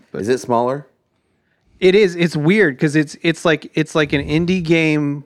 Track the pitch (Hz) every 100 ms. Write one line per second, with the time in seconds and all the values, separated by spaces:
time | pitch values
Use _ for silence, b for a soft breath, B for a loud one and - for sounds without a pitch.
0 | _ - 98 127 127 117 123 139 143 _
1 | _ _ _ _ _ _ _ _ 185 190
2 | 202 175 170 151 147 214 180 131 160 147
3 | 147 - 165 160 175 151 - - 151 165
4 | 151 143 143 151 170 185 156 165 160 151
5 | 147 143